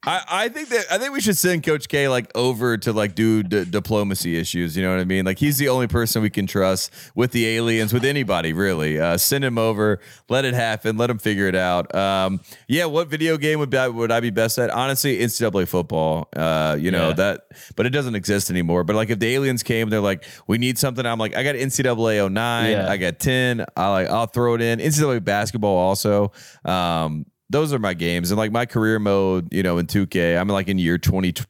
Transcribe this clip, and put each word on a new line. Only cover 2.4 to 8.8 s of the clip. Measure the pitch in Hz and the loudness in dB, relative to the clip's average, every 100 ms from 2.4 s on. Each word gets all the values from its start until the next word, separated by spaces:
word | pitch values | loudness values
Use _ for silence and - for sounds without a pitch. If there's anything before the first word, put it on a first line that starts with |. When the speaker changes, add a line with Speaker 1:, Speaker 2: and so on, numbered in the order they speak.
| 123 120 123 113 | 0 2 0 0
Speaker 1:
to, | 104 | 0
like, | 107 104 | 0 0
do | 87 113 110 | 2 2 2
d-, | 95 101 | 2 0
diplomacy | 90 104 90 107 101 92 87 82 | 0 -4 0 0 0 -2 -2 -2
issues. | 87 87 85 80 | -2 -2 -2 -2
You | |
know | 92 | 0
what | 92 | 0
I | |
mean? | 90 95 | 0 0
Like, | 92 95 | 0 0
he's | 147 135 | 0 2
the | 139 | 2
only | 127 120 | 2 0
person | 120 117 117 | 0 0 0
we | 107 | 0
can | - 98 | 0 -2
trust | 104 95 95 - - - | 0 2 0 -4 -12 -12
with | - 123 | -2 0
the | 123 110 | 2 0
aliens, | 113 117 113 107 | 0 0 0 2
with | 123 | 2
anybody, | 131 143 110 90 82 | 0 0 0 0 0
really. | 80 98 85 | 0 0 0